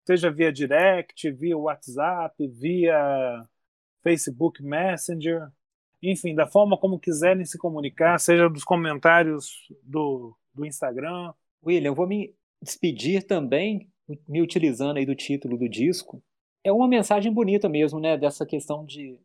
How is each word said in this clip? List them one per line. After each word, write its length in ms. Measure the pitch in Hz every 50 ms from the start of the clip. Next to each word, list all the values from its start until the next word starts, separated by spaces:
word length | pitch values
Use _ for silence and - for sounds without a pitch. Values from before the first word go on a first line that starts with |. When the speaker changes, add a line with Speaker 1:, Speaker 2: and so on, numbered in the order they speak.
| _
Speaker 1:
seja 240 | - 185 175 165 170
via 220 | 147 151 165 160 143
direct, 760 | 131 147 131 143 156 180 196 185 180 165 _ - - - 156 135
via 260 | 127 151 175 165 156
WhatsApp, 880 | 147 156 143 - - - 123 135 147 170 180 175 165 156 _ - 147
via 1000 | 135 120 113 131 165 180 180 170 165 160 151 143 143 139 135 131 127 120 117 117 _ _ _ _ _ _ _ _ _ _ _ -
Facebook 600 | 170 170 151 - 147 127 120 160 165 - - 139
Messenger. 880 | 143 147 156 180 190 180 156 - - 170 160 147 165 165 165 156 139 _ _ _ _ _ _ _ _ _ _ -
Enfim, 320 | 185 190 - - 170 151
da 120 | 156 151
forma 320 | 143 - 202 208 208 196 -
como 200 | - 190 190 165
quiserem 460 | - 180 160 147 156 180 190 185 175
se 140 | 156 - 165
comunicar, 600 | - 170 160 151 143 139 - - 165 165 175 160
seja 300 | - - 170 170 175 170
dos 160 | 160 147 -
comentários 1040 | - 185 175 165 160 147 135 - 165 165 170 170 160 156 147 139 - - - - _ 143 _ _
do, 520 | 127 139 156 151 143 135 127 123 113 110 _ _ _ _
do 100 | 127 147
Instagram. 720 | 151 139 - 151 131 120 131 139 160 180 180 180 170 156 _ _ _ _ _ -
Speaker 2:
William, 260 | 165 180 170 143 143
eu 60 | 139
vou 120 | 135 180
me 280 | 180 202 208 190 - - _ _ _ _ _ -
despedir 640 | - - - - 170 139 104 113 151 190 196 190
também, 640 | - 196 170 143 120 131 147 185 214 214 196 - _ _ _ _ - 147 147 _
me 140 | - 147 165
utilizando 560 | 170 165 - 185 160 151 123 113 139 143 147
aí 80 | 143 135
do 100 | 135 139
título 440 | - - - 139 135 - 127 120 117
do 100 | 127 113
disco. 540 | 110 110 120 170 180 180 - - - - _ _ _ _ _ _ _ _ -
É 80 | 196 196
uma 160 | 226 254 247
mensagem 440 | 254 233 202 - 214 208 196 233 214
bonita 360 | 233 233 190 202 202 202 190
mesmo, 320 | 151 147 156 147 147 156
né, 160 | 156 160 160
dessa 300 | 143 143 143 143 - 151
questão 380 | - - 147 143 - 151 151 156
de, 360 | 143 139 147 143 135 127 120 _